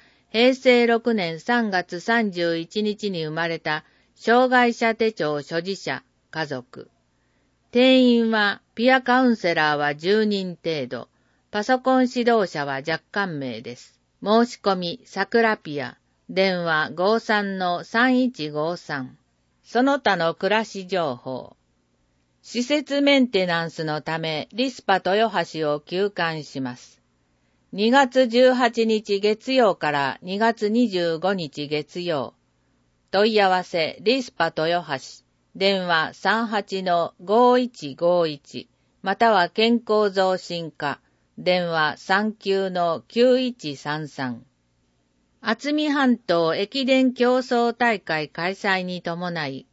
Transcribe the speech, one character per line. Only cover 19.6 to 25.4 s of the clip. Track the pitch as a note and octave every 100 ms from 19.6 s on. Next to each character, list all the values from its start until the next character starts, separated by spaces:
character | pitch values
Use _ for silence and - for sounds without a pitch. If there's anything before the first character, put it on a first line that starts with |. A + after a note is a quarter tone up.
そ | _ A#3
の | C4+ C#4
他 | A3 F#3
の | E3
暮 | - F#3+
ら | G#3+
し | A3 G3 F#3
情 | F#3+ D#3 B2
報。 | - B2+ - _ _ _ _ _ _ _ _ _
施 | - A3+
設 | B3 D4 D4 C#4
メ | C#4+ C#4
ン | B3
テ | G3 F#3
ナ | E3+ E3
ン |
ス | -
の | D#3 D3+
た | D3+ D#3+
め、 | D#3+ D3+ -
リ | G#3 C4+
ス | -
パ | - F#3+
豊 | F#3 G3+ A3+ F#3+